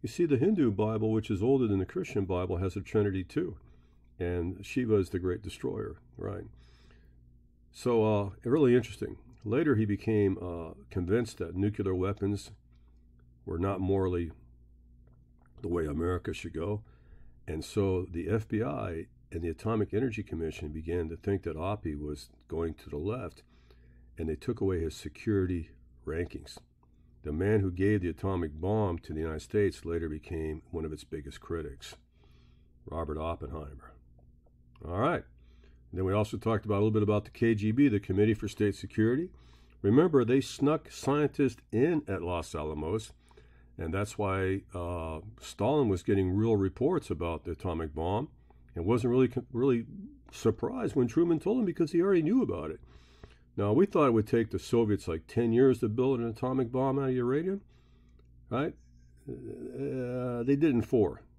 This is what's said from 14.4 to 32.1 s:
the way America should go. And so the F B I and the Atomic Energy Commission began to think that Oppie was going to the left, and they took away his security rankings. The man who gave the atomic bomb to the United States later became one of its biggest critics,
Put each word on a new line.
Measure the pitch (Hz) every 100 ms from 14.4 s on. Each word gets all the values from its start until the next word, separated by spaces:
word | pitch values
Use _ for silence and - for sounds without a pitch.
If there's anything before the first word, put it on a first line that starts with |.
| - - - - - - - - - - - -
the | -
way | 87 78
America | 71 85 90 -
should | - 87
go. | 82 85 107 - - - - - - -
And | 78
so | - - 98 95 87
the | 85 85
F | 110 107
B | 107
I | 117 - - 82 95 - -
and | 87
the | 85
Atomic | 78 110 110 98
Energy | 98 127 107
Commission | 98 82 80 76 78
began | 78 80 87 80
to | 80
think | - 98
that | 85 78
Oppie | 87 - 85 73
was | 76 73 - - _
going | 80 82
to | 78 -
the | 73
left, | 87 123 85 - _ - _ - - - - -
and | 80
they | 76
took | - 113
away | 98 90
his | 80
security | - - - - 101 90 87 80 - - - -
rankings. | 78 87 - - - _ _ _ _ - -
The | 76
man | 76 95 107
who | 98
gave | 87 98 107
the | 90
atomic | 73 95 95 80 76
bomb | 90 107 104 82
to | -
the | 78
United | 80 78
States | - 107 101 -
later | 82 85 82
became | 76 - 85 78 78 -
one | 82
of | 78
its | 78
biggest | - 80 69 -
critics, | - 82 73 67 - - _